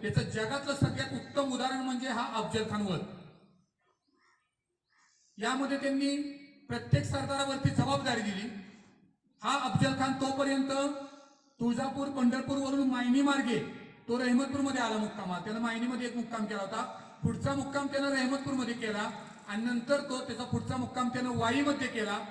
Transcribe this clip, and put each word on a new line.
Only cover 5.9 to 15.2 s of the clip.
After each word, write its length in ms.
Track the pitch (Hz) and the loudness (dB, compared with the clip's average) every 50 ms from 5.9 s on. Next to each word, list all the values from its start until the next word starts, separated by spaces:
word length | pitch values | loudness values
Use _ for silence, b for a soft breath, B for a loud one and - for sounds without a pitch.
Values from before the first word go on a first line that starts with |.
| 277 277 277 277 277 285 294 - - - - - - - - - | 2 2 2 2 0 0 -2 -6 -8 -12 -18 -20 -20 -20 -8 -6
प्रत्येक 340 | 240 240 226 - - 285 277 | -6 -6 0 4 4 4 4
सरदारावरती 680 | - - 277 269 277 277 277 277 277 269 269 269 277 | 2 -2 -2 -2 -2 0 0 0 0 -2 2 0 0
जबाबदारी 520 | - - - 269 269 277 - 262 240 226 | 2 4 2 4 4 2 2 2 0 0
दिली. 260 | 208 208 196 190 214 240 - - - - - - - - - _ _ _ _ _ _ _ _ _ 208 | 0 -2 -2 -4 -6 -6 -8 -10 -14 -16 -18 -20 -20 -20 -20 _ _ _ _ _ _ _ _ _ -2
हा 160 | 220 269 285 | 0 0 0
अफजल 400 | 254 254 - - 277 277 269 262 | 0 2 2 4 4 4 4 2
खान 140 | 269 277 262 | 2 0 2
तोपर्यंत 560 | - 269 277 269 269 277 277 277 269 262 269 269 277 277 294 - - - - - - - - - _ _ _ _ _ | 0 0 -2 2 2 2 2 2 2 2 2 2 0 0 0 -2 -4 -10 -12 -16 -20 -20 -20 -20 _ _ _ _ _
तुळजापूर, 480 | 233 233 240 240 277 277 269 277 277 285 | 0 0 2 2 0 -2 -2 -2 -4 -2
पंढरपूरवरून 800 | 277 277 247 240 247 269 - - 277 277 269 254 277 277 277 254 | 0 4 4 4 4 4 0 0 0 0 2 2 2 4 4 4
मायनी 340 | 247 247 247 240 247 277 | 2 2 4 4 6 6
मार्गे 580 | 285 285 277 269 - 247 233 185 - - - - - - - - - - | 6 6 4 4 2 2 2 0 0 -4 -8 -12 -14 -16 -18 -20 -4 -2
तो 120 | 233 247 | 0 2
रहमतपूरमध्ये 600 | 254 247 247 247 277 277 - 277 277 277 262 254 | 4 6 6 4 4 4 0 0 0 0 2 0
आला 160 | 240 226 220 214 | 0 2 2 0
मुक्कामाला. 460 | 208 208 - - | 0 -2 -4 -6